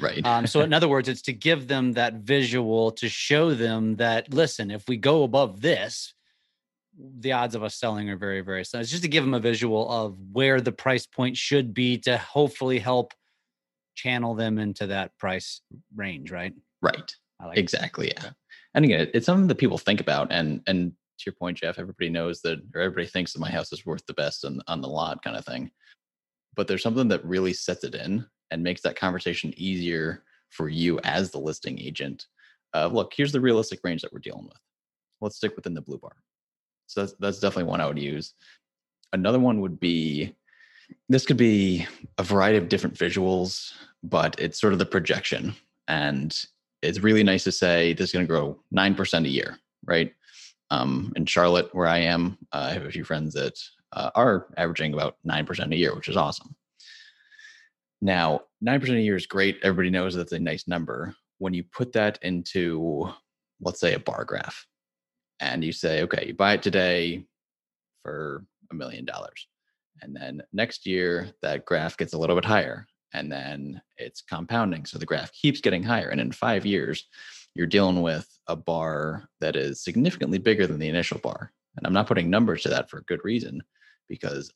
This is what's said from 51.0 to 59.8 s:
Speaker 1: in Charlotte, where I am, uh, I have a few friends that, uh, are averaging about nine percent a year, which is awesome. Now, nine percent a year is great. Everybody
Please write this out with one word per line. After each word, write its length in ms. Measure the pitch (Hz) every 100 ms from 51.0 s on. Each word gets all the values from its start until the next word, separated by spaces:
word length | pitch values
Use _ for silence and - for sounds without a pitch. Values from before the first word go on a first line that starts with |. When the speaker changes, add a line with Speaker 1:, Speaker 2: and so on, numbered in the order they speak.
| 101 -
Speaker 1:
in 80 |
Charlotte, 500 | 82 - 87 87 87
where 120 | 92 82
I 140 | 85
am, 360 | 85 85 85 101 -
uh, 160 | 71 67
I 40 |
have 100 | 78
a 60 | 73
few 140 | 80
friends 280 | - 78 78
that, 260 | 71 67 - - _ _
uh, 180 | - -
are 340 | - 123 98 - -
averaging 340 | 85 82 78
about 240 | 73 76 -
nine 220 | 82 78 71
percent 260 | - 73
a 40 | 80
year, 180 | 80 -
which 120 | -
is 100 | 95
awesome. 360 | 73 - - - _ _ - - - _ _ - - - _ _ _ -
Now, 400 | 101 90 82 73 - -
nine 200 | 113 139
percent 180 | 131 120
a 40 |
year 140 | 107 95
is 100 | -
great. 320 | 98 98 95
Everybody 260 | 98 92